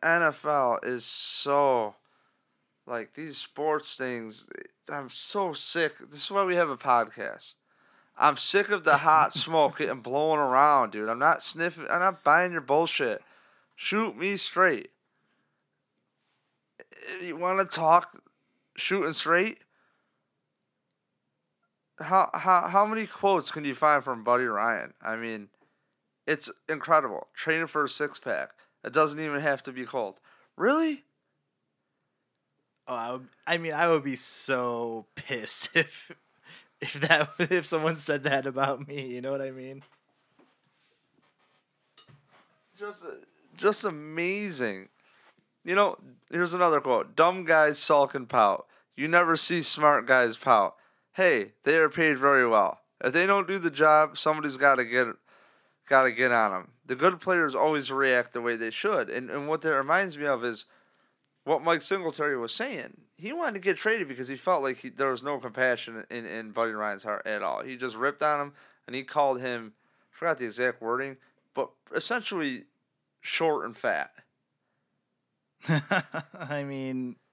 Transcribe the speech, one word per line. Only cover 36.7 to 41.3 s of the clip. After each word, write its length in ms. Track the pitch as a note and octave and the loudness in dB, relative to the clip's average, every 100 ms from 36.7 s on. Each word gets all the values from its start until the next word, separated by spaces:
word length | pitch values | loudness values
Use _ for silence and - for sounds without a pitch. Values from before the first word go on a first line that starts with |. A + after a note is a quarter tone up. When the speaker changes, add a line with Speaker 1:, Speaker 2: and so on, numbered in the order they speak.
| _ | _
Speaker 2:
if 140 | D3+ | -10
that, 360 | C#3+ D3+ D#3+ D3 | -4 2 2 2
<laughs> 40 | - | -2
if 280 | E3 F3+ D3+ | 0 0 0
someone 300 | D#3+ D#3+ D#3 | -2 -2 -2
said 280 | D3 C#3+ | -4 -2
that 220 | C#3+ C#3 C3+ | 0 0 -2
about 420 | C3 C#3 C3+ C#3+ | -2 -2 -2 -8
me. 180 | C#3+ C3 | -10 -8
You 60 | B2 | -8
know 100 | C3 | -6
what 120 | C#3 | -6
I 80 | C3+ | -8
mean? 320 | C3 C3 C3+ - _ _ _ _ _ _ _ _ _ _ _ _ _ _ | -10 -16 -16 -20 _ _ _ _ _ _ _ _ _ _ _ _ _ _